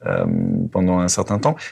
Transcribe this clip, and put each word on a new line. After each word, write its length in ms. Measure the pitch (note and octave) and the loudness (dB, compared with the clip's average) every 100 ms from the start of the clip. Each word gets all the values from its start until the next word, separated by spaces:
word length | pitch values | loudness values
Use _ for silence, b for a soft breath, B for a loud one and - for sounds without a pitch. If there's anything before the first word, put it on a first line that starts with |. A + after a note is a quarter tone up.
euh, 220 | - G1+ G1+ G1+ G1+ G1+ - | -4 0 0 0 0 0 0
pendant 280 | F#2+ F#2 F2+ | 0 2 2
un 100 | F2+ | 0
certain 300 | - F#2+ G#2 | 0 0 0
temps. 180 | C#3+ D#3 B | 0 -2 B